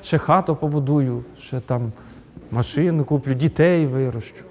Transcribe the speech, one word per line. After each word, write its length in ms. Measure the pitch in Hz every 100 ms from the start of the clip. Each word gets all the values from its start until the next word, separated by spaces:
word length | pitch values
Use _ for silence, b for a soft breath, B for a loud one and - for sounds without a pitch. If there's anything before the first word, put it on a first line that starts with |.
ще 140 | - 156
хату 380 | - 175 185 147
побудую, 680 | 156 147 135 147 131 120 120 -
ще 200 | - 131
там 320 | - 123 120 - B B B - -
машину 540 | 117 120 143 175 165
куплю, 300 | 139 147 135
дітей 520 | 127 151 - 170 170 147
вирощу. 580 | 131 131 117 - - -